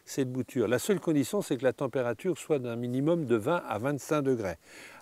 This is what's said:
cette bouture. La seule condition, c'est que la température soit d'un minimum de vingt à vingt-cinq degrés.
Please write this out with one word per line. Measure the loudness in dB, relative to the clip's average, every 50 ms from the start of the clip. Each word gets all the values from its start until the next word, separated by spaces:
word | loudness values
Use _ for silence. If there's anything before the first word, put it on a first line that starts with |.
| _
cette | -8 -4 -2 -2 -2
bouture. | -2 -4 -6 -4 -2 0 2 2
La | 2 0
seule | 2 0 0 0
condition, | 2 2 2 2 2 2 0 -2
c'est | -2 -2 -2
que | 2 2
la | 2
température | 2 2 -2 -2 -2 -2 -2 -2 -2 -2 -2 -4 -4 -4
soit | -2 -2 -2 -2
d'un | 0 -4 -4
minimum | -4 -4 -2 -2 2 2 4 2 2 4
de | 2 2 2
vingt | 4 2 0 0 0
à | -2 -4 -2
vingt-cinq | 0 -2 -2 -2 0 0 0 2 4
degrés. | 2 2 2 0 -2 -4 -6 _ -18 -20 -20 -20 -20 -20 -10